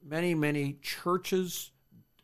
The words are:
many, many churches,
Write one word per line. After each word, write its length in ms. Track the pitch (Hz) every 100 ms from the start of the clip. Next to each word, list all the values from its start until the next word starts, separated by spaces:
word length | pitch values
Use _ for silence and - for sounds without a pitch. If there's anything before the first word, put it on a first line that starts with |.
many, 300 | 143 156 175
many 440 | 160 147 147 139 143
churches, 880 | - - 175 180 - 185 180 - - _ _ - - _